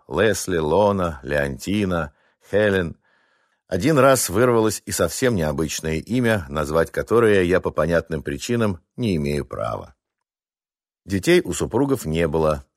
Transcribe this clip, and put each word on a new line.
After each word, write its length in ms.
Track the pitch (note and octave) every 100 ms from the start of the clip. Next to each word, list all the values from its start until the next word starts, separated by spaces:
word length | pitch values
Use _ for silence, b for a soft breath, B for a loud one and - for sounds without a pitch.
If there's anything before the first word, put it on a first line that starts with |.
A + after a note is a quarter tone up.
| -
Лесли, 500 | D2+ G#2+ F#2+ - E2+
Лона, 600 | D2+ F2+ G#2 G2 F2 D#2
Леонтина, 920 | B1+ D2 C#2+ C2 F#2 G#2 F#2+ F2 D2+ _ _ _ -
Хелен, 460 | G2+ G#2+ F#2+ E2 - _ _ _ _ _ _ -
один 300 | F#2 B2+ D3
раз 280 | C3+ C3 -
вырвалось 540 | F#2+ B2 A2+ A2 -
и 60 | -
совсем 460 | F#2+ E2+ - B2+ G2+
необычное 640 | D2+ D2 D#2 - D#2+ D#2
имя, 460 | - B2 A#2 A2 C#2+
назвать 420 | D#2 D2 E2 D#2+
которое 540 | - - A2+ A2 G2+
я 160 | F2 F2+
по 100 | E2+
понятным 500 | D#2 D#2 E2 - D#2
причинам 600 | D2 C#2+ - A#2+ G#2+ E2+ _ -
не 180 | A#2
имею 320 | E2 C#2+ D2 -
права. 480 | G#1 A1 G1+ G1+ _ _ _ _ _ _ _ _ _ _ _ -
Детей 340 | F#2+ D#3 F3+
у 120 | -
супругов 520 | E2+ D2 A2+ C#3 C3+
не 220 | D#2+ D#2+ E2
было, 380 | D#2+ D#2 C#2+ -